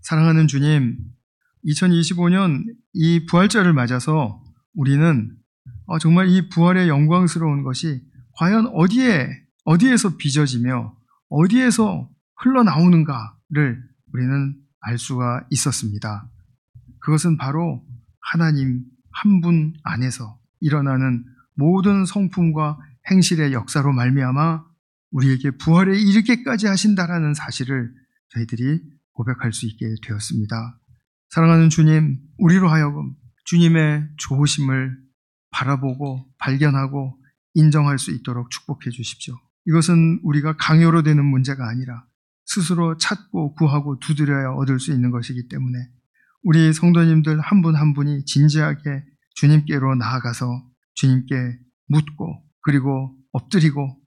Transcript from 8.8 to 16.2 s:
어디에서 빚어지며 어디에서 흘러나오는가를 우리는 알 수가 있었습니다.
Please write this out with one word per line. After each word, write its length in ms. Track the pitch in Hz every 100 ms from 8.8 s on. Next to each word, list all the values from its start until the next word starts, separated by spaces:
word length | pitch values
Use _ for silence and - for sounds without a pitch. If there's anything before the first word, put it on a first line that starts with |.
| 180 233 254 175 127 - _ _
어디에서 520 | - 165 247 247 202 147
빚어지며 800 | 147 135 147 123 120 127 113 - _ _ _
어디에서 840 | 147 180 240 254 214 214 170 123 _ _ _
흘러나오는가를 1500 | 254 262 226 143 180 170 151 131 110 _ _ 147 143 120 - _ _
우리는 440 | 127 127 139 139 139 _ _
알 180 | 110 120
수가 480 | - 127 123 120 -
있었습니다. 800 | 131 147 123 110 104 110 104